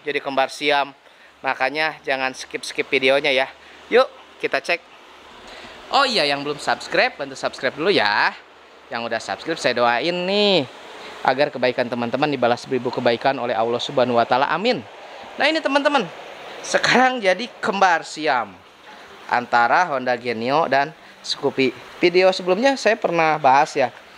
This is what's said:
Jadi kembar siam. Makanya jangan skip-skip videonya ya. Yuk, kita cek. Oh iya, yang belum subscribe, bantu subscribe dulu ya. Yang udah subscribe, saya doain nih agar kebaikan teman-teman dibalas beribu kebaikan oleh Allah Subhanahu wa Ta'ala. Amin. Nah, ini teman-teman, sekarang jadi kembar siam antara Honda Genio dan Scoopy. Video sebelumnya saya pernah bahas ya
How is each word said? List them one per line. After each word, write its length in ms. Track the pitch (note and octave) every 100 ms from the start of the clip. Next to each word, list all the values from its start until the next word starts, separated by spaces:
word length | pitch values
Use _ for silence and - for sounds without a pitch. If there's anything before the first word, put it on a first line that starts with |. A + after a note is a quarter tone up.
| C#3+
Jadi 160 | C#3
kembar 320 | C#3+ C3 C3
siam. 400 | - C#3+ C#3+ C#3 C3+ _ - - _
Makanya 560 | C3+ B2+ C3 D3 D#3 D3 D3+
jangan 320 | C3+ C3 B2+
skip-skip 480 | - D3 - - C#3+
videonya 480 | C#3 C3 C#3 D3
ya. 160 | C3 C3 - - - -
Yuk, 160 | A3 C4 - - -
kita 240 | D3+ C3+
cek. 160 | - E3+ - - - - - - - - - - -
Oh 160 | B3+ C4+
iya, 160 | G#3+ D3
yang 160 | C#3+ C#3+
belum 160 | D3
subscribe, 560 | - C#3+ - E3 B3 -
bantu 160 | C3+
subscribe 400 | C3 C3 - C3
dulu 160 | B2+ F3
ya. 400 | D3+ G#2 G#2+ E3 G3+ - - - - -
Yang 160 | A#2+ A#2
udah 80 | A2+
subscribe, 400 | - F#2+ - E3
saya 160 | C3+
doain 400 | A#2+ B2 A#2+ D#3+
nih 560 | F3+ F3+ G3+ G#3 F#3 B2+ - - - - - -
agar 240 | C3 D3
kebaikan 400 | C#3 B2+ B2 A#2+
teman-teman 400 | A#2+ A#2+ B2+ D3+
dibalas 400 | C3+ A#2+ A#2+ -
beribu 240 | C3 B2
kebaikan 400 | - B2 A#2+ C#3 C#3
oleh 160 | A#2+ G#2+
Allah 240 | A#2 A#2+
Subhanahu 400 | - C#3 B2 A#2
wa 80 | A#2
Ta'ala. 160 | B2+ C#3
Amin. 320 | D#3+ A3+ G3 G#2 - - - - -
Nah, 40 | C#4
ini 80 | D#4+
teman-teman, 480 | D4+ C#4 C#4+ C#4+ E3+ - - - - -
sekarang 560 | - - - A3+ B3+ B3+
jadi 320 | F#3+ F3+ A#3+ - -
kembar 400 | G3 F#3+ E3 D3
siam 480 | D#3 D3+ B2+ G#2 F#2 - - - - - - -
antara 640 | A#2+ A#2+ A#2+ A#2+ D#3 F3+
Honda 240 | C3+ B2+
Genio 560 | A#2+ B2 A2 A#2 D3 -
dan 240 | C3+ C#3+ D#3 - - -
Scoopy. 480 | - C#3 B2+ C3 - - -
Video 320 | F3 F3 F#3
sebelumnya 480 | F#3 F3+ F#3 C4+ C4+
saya 160 | G#3
pernah 480 | A3+ F#3 E3+ D#3+ D#3
bahas 320 | C#3+ C3+ D#3
ya 160 | D3 A#2+ - -